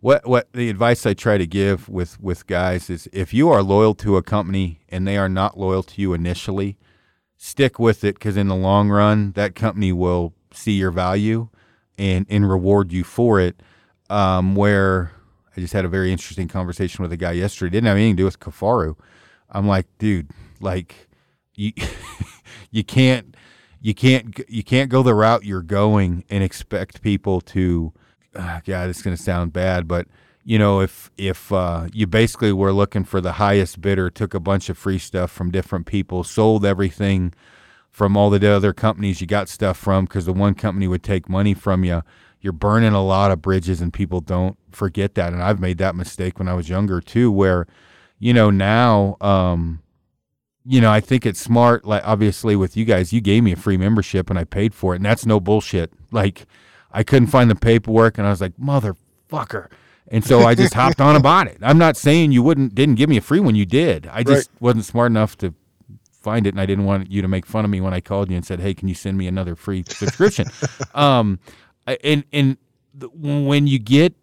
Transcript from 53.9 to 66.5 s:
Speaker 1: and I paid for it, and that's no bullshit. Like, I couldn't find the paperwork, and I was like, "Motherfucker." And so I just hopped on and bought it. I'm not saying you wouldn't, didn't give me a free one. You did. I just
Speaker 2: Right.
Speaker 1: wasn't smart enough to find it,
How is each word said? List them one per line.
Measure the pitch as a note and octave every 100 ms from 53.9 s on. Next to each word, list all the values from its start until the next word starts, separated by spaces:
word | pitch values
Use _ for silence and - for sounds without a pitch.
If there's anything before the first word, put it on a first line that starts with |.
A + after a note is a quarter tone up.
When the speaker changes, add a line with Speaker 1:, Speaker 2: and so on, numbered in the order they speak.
| A2 F#2+ F#2+ F2+
Speaker 1:
and | F#2
I | E2
paid | G2 G#2+
for | - F#2+
it, | F2+
and | G2+
that's | A2+ A#2
no | G#2+
bullshit. | F#2 G#2+ - F#2+ E2 _ -
Like, | A2+ G2+ - - _ _ _ _
I | -
couldn't | A2 C3+ A#2+
find | C3+ A#2+
the | G#2
paperwork, | A#2 A#2 A2 A2 A2+ G#2+
and | G2+
I |
was | F#2+
like, | F#2+ F2
"Motherfucker." | C3+ C#3+ G#2+ F#2 _ _ _ D3+ - G#2+ - _ _ _ _
And | A2
so | G#2+ B2 A#2
I | A#2+
just | B2+
hopped | - C3 E3
on | C#3+ D3+
and |
bought | C3+ F3 D3+
it. | -
I'm | A2+ D#3
not | E3 -
saying | C#3+ D#3+ D#3
you | B2+
wouldn't, | B2+ D3+ C3
didn't | G2 D3 A2+
give | D3+
me | B2+
a |
free | - E3+
one. | F#3 G#2+
You | F#2+
did. | B2 E3 E2 -
I | C#2
just | B2 C#3 -
Speaker 2:
Right. | _
Speaker 1:
wasn't | A#2+ A2+ G2
smart | A#2 A#2+
enough | A2 G#2+ -
to | F#2+ D#2+ _ _ _ G#2 _ _
find | G#2+ A2+
it, | G2+